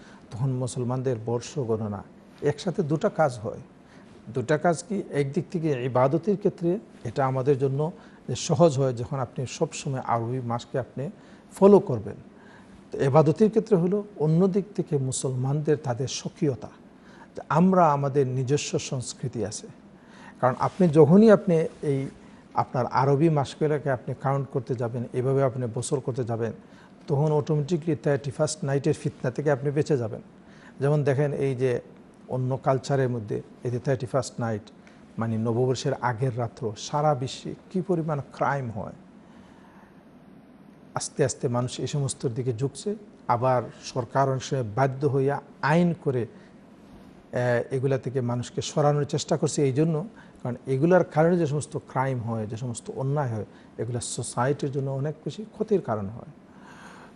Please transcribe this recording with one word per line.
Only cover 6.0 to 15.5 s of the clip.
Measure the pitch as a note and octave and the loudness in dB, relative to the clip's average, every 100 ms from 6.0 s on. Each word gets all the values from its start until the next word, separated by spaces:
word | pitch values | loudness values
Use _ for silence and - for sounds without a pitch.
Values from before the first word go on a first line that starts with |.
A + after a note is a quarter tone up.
| C3+ C3 - G3 | 4 2 0 0
ক্ষেত্রে | F3+ - E3+ G3 - - | 0 0 -2 -2 -6 -12
এটা | A2+ C#3+ C3 | -6 -2 0
আমাদের | C3 C3 C3+ | 2 2 2
জন্য | C#3 C3+ D#3 - - - - | 0 0 -4 -6 -18 -14 -8
যে | |
সহজ | A#2+ - D#3 E3+ C3 | -6 0 6 6 6
হয়, | C3+ | 0
যখন | A#2+ A#2+ C#3 | -2 -6 -6
আপনি | A#2+ - B2 | -6 -6 -10
সবসময় | - D#3+ - C#3+ C3 | -4 -4 -4 -6 -4
আরবি | - A#2 A2+ C3 | -2 -2 -2 -4
মাসকে | A#2+ A#2 - C3+ | -4 -6 -4 -6
আপনি | A#2 C3 D3+ - - - - | -6 -8 -10 -10 -20 -20 -18
ফলো | - G3 G3 | 6 8 8
করবেন। | - A#2 G#2 G2+ - - - - - - - | 6 -2 -6 -12 -16 -20 -20 -20 -20 -20 -10
তো | - | -2
ইবাদতের | C3+ D3 D3+ D3+ G#3+ | 4 6 6 4 4
ক্ষেত্রে | A3 A3 F3+ | 4 2 2
হলো, | F3 G#3 G3+ - | 2 0 -4 -2
অন্য | D#3 D#3+ F#3+ | 2 4 4
দিক | G3 - | 2 -2
থেকে | - E3 C#3+ | -6 -2 -2
মুসলমানদের | C3 - C#3 B2+ C3+ | -2 -4 -4 -2 -2